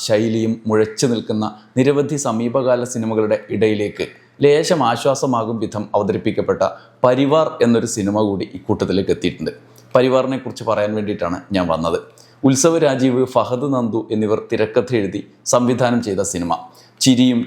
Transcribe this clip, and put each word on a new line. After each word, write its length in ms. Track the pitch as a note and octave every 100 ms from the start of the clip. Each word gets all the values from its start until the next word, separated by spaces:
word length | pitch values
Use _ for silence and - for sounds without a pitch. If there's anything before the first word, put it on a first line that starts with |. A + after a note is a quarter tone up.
| -
ശൈലിയും 480 | G#2+ A2+ A2+ A2 A2+ A2
മുഴച്ചു 380 | G#2+ G#2+ - C#3
നിൽക്കുന്ന 340 | A2+ - G#2+ G#2+ - - -
നിരവധി 400 | C3 C#3+ C#3 D3 C3+
സമീപകാല 560 | A2+ A#2 B2+ B2+ B2 A#2
സിനിമകളുടെ 440 | - A2+ A2 G#2+ G#2+ - G#2+
ഇടയിലേക്ക് 500 | A2 G#2+ G#2 - F2 - _ -
ലേശം 380 | C#3+ D3 D#3+ F3 B2
ആശ്വാസമാകും 680 | A#2 C#3+ C3+ C#3 A#2+ A2 A#2
വിധം 220 | G2+ G#2 - G#2
അവതരിപ്പിക്കപ്പെട്ട 680 | G2+ G#2+ A2 G2+ G2 F#2+ G2 - - _ B2+
പരിവാർ 420 | B2+ C#3 D#3 D#3 - A#2+
എന്നൊരു 240 | A#2 A#2 -
സിനിമ 220 | G2+ G#2 G#2+
കൂടി 180 | G2 - F#2
ഇക്കൂട്ടത്തിലേക്ക് 560 | - G2+ F#2+ F#2+ F#2 F2
എത്തിയിട്ടുണ്ട്. 360 | F2 - D#2 - - - -
പരിവാറിനെ 420 | C3 C3 C3 B2+ C3
കുറിച്ച് 220 | - - A2+
പറയാൻ 240 | G#2 G#2 G#2+
വേണ്ടിയിട്ടാണ് 400 | G#2 G2 F2 F2 -
ഞാൻ 100 | G2 F2
വന്നത്. 240 | D#2+ E2 E2+ - - - _ C3+
ഉത്സവ് 300 | C3 E3+ E3
രാജീവ്, 380 | D3+ C3 C3 B2 B2+
ഫഹദ് 340 | B2 A2 B2 C#3+
നന്ദു 280 | C3+ A#2 A2 -
എന്നിവർ 240 | G#2+ G#2+ G#2+ -
തിരക്കഥ 380 | A2+ G#2+ - A2 B2
എഴുതി 220 | G2 G2+ - _ -
സംവിധാനം 480 | B2 B2 A#2+ B2 A#2+ A2+
ചെയ്ത 160 | F#2+ F#2+
സിനിമ 220 | F2+ E2+ D#2+ - - - -
ചിരിയും 360 | - B2 B2+ A#2+